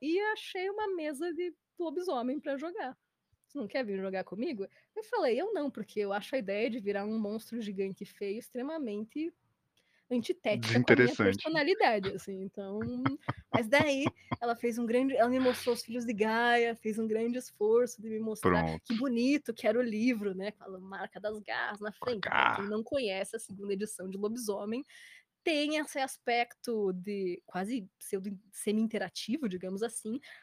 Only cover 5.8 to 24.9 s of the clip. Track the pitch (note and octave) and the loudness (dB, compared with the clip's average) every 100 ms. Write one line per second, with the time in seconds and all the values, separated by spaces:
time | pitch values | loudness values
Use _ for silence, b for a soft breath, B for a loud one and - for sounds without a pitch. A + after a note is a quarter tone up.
5.8 | - - G3+ G3 - C4+ G3 G3+ B3 A#3 | -6 -4 -2 -2 -2 -4 -2 0 -2 -2
6.8 | G3+ G3+ G#3 A3 G#3 A3 - A#3 G#3 G3 | -2 -2 -2 -2 -2 -4 -6 -6 -6 -4
7.8 | G3 G3 G3 - G3+ G#3+ - B3 C4+ D#4+ | -4 -6 -12 -8 -6 -6 -6 -8 -6 -4
8.8 | B3 G#3 A3 D4+ E4 - _ _ _ _ | -4 -4 -6 -6 -6 -8 _ _ _ _
9.8 | _ _ _ B3 - F4+ - B2 A2+ A#2 | _ _ _ -2 0 -2 0 0 4 4
10.8 | B2 A#2 A#3 C4+ G3+ G3 D#4 D#4+ D4 G4+ | 8 10 8 6 4 4 2 2 2 4
11.8 | F#4 G#3+ G3 G3 - F#3+ F#3+ - G3 G#3 | 4 4 0 -4 -8 -8 -8 -10 -8 -6
12.8 | A#3 B3 C4 C#4+ B B - A3 A3 C#4 | -4 -2 -2 -2 B B -2 -2 4 4
13.8 | D4+ C4+ D4 - - A#3+ A#3+ A#3 A#3+ A#3 | 4 2 0 -4 -8 -4 -2 -2 -2 -2
14.8 | A#3+ B3 C4+ B3+ A#3 B3+ B3+ B3 - A#3 | 0 2 2 4 4 4 4 2 0 0
15.8 | - A#3+ A#3 G#3 G#3+ A3+ A#3+ A#3+ A#3 A3+ | -2 -4 -4 0 2 4 4 6 4 0
16.8 | A3 G#3+ A3+ A3 A#3 B3 B3 - G#3 A3+ | -2 -2 0 0 0 -2 -6 0 4 6
17.8 | B3 - A3 A3 A3 G#3+ - F2 E2 D#2+ | 4 0 -6 -4 -4 0 4 4 4 -2
18.8 | - A3 C4+ A#3 B3 C#4+ - A3+ A#3 A3+ | -2 0 2 2 4 2 0 -2 2 2
19.8 | B3 G#3+ A#3+ A3+ G3+ F#3 G3 G#3 F#3 F#3 | 2 2 2 2 -2 -4 -6 -8 -14 -14
20.8 | F#3+ F#3+ F#3+ F#3 G#3 G#3+ G#3 A#3 A#3+ G#3 | -12 -10 -10 -8 -6 -6 -6 -4 -4 -4
21.8 | G#3+ - - A3+ - - B1+ - G3+ G#3+ | -8 -6 -4 -2 2 4 4 2 0 -2
22.8 | A3+ C#4+ A3+ F#3+ G3 A3+ - G3 G3+ G3 | -2 -2 0 -2 -4 -6 -10 -8 -4 -2
23.8 | G#3 - F#3 F#3+ G#3 A#3 G#3+ G3+ G#3 A#3 | -4 -6 -8 -4 -4 -4 -4 -4 -4 -6
24.8 | C#4+ | -6